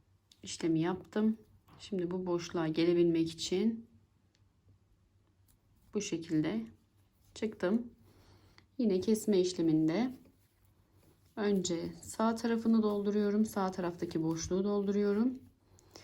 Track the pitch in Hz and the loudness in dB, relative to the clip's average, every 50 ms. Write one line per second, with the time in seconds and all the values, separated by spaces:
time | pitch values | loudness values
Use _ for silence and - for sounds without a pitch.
0 | _ _ _ _ _ _ _ _ - - - - - 165 165 160 160 180 190 185 | _ _ _ _ _ _ _ _ -16 -14 -8 -4 -2 0 0 2 0 0 -2 -4
1 | - - - 214 214 220 220 - - _ - _ _ _ - - - - 208 185 | -6 -6 -2 0 0 0 0 -2 -8 _ -20 _ _ _ -20 -20 -12 -8 -6 -4
2 | 175 170 180 185 185 180 175 175 - - - 175 160 156 156 156 165 175 175 175 | -4 -2 -4 -4 -2 -2 -2 -2 -2 -4 -4 -2 -2 0 0 2 4 4 6 6
3 | 170 170 165 165 165 165 - - - - 180 185 208 226 226 - - - - - | 6 4 4 2 0 -2 -4 -6 -4 -2 0 2 2 0 0 -2 -6 -16 -20 -20
4 | _ _ _ _ _ _ _ _ _ _ _ _ _ _ - _ _ _ _ _ | _ _ _ _ _ _ _ _ _ _ _ _ _ _ -20 _ _ _ _ _
5 | _ _ _ _ _ _ _ _ _ _ _ _ _ _ _ _ _ _ - 214 | _ _ _ _ _ _ _ _ _ _ _ _ _ _ _ _ _ _ -6 -6
6 | 208 - - 165 165 - 160 156 151 - 202 226 226 - - _ _ _ _ _ | -4 -4 -6 -6 -4 -2 -2 0 0 0 -2 -6 -6 -8 -14 _ _ _ _ _
7 | _ _ _ _ _ _ - - 226 214 214 - - 180 208 240 240 - - - | _ _ _ _ _ _ -10 -8 -6 -6 -4 -2 0 0 0 0 -2 -6 -16 -20
8 | - - - - - - - - _ _ _ - - _ _ - 254 214 185 185 | -20 -20 -20 -20 -20 -20 -20 -20 _ _ _ -20 -20 _ _ -2 0 2 2 2
9 | 185 226 220 220 - - 208 185 180 180 - - 165 165 156 156 156 156 165 196 | 2 2 2 2 2 2 2 4 2 2 0 0 2 2 4 4 4 4 2 2
10 | 240 262 254 - - - _ _ _ _ _ _ _ _ _ _ _ _ _ _ | 0 -2 -4 -8 -18 -20 _ _ _ _ _ _ _ _ _ _ _ _ _ _
11 | _ _ _ _ _ _ - - 208 208 202 190 175 - 170 165 170 170 - - | _ _ _ _ _ _ -8 -4 0 0 2 0 0 -2 -2 -4 -4 -6 -8 -12
12 | - - - - 220 226 233 226 - 233 233 226 226 226 226 226 208 208 208 202 | -16 -10 -4 0 0 0 0 0 0 0 0 0 2 4 4 4 4 2 0 0
13 | 202 208 202 208 208 202 202 214 214 214 - 208 190 185 185 - 180 175 170 - | 0 0 0 2 2 2 2 2 2 0 0 -2 -2 -2 -2 -2 -4 -4 -4 -6
14 | 175 165 - 160 160 160 165 160 - - 180 190 196 208 208 202 196 196 202 202 | -6 -4 -2 -2 0 -2 -2 -4 -4 -2 -2 0 0 0 0 0 0 0 0 2
15 | 208 202 202 208 233 262 254 - - - _ _ _ _ - - - - - - | 2 2 2 2 0 0 -2 -6 -12 -20 _ _ _ _ -20 -20 -20 -20 -20 -20